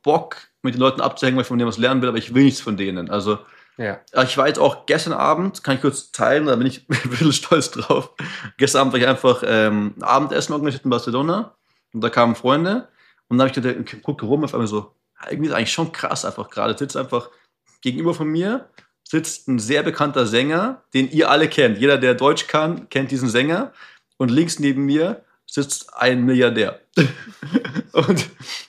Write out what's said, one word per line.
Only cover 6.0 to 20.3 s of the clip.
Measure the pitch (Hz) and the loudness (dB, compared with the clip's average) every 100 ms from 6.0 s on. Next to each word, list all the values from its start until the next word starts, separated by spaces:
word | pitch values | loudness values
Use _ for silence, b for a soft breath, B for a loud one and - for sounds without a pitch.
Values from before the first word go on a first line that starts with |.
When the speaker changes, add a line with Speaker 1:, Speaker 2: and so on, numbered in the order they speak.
| - | -8
Speaker 1:
teilen, | - 113 143 151 | -2 2 2 2
da | 120 | 0
bin | 127 | 0
ich | - - | -4 -6
<laughs> | 127 | -4
ein | 123 | -4
bisschen | 120 160 | 0 2
stolz | 135 - 160 - | 0 2 0 0
drauf. | - - 131 - - 165 B B - | -6 -2 -2 -2 -10 -12 B B -2
Gestern | 131 135 | 2 2
Abend | 135 | 2
war | 123 | 2
ich | 123 | 2
einfach, | 127 131 123 - | 2 2 2 2
ähm, | 110 107 104 104 - | 2 2 2 -2 -4
Abendessen | 87 131 151 - - | 0 2 2 -2 -2
organisiert | 147 147 135 | -2 -4 -4
in | 131 | -2
Barcelona | 120 123 123 151 190 233 _ _ _ _ | -2 -2 -2 -2 -2 -6 _ _ _ _
und | 113 | -6
da | 113 | -2
kamen | 120 117 113 | 2 2 2
Freunde | 127 143 180 233 - b b b - | 2 2 2 -4 -6 b b b -2
und | 123 | 2
dann | 131 | 2
hab | 131 | 0
ich | |
gedacht, | 123 120 | -4 -4
okay, | 110 110 | -8 -10
gucke | - 143 110 | -8 -6 -2
rum, | 147 | -2
auf | 147 | -2
einmal | - 110 | -4 -4
so, | 107 104 _ _ - | -4 -8 _ _ -18
ja, | - | -10
irgendwie | - 151 | -6 -4
ist | - | -2
eigentlich | 220 | -2
schon | - 165 | -2 -4
krass | - - - 90 | -4 -6 -6 -6
einfach | - 104 | -8 -10
gerade, | - 104 107 | -4 -4 -2
sitzt | 139 135 | -6 -6
einfach | 127 120 - b b _ _ _ | -4 -6 -6 b b _ _ _
gegenüber | 127 127 165 | -6 -2 -2
von | 165 156 | -2 -2
mir, | 160 190 254 - b b _ | -2 -2 -4 -8 b b _
sitzt | - 160 160 - - | -6 -4 -4 -8 -4
ein | 123 | -2
sehr | 107 147 | 0 0
bekannter | 151 151 147 135 | 0 -2 -2 0
Sänger, | 113 | 0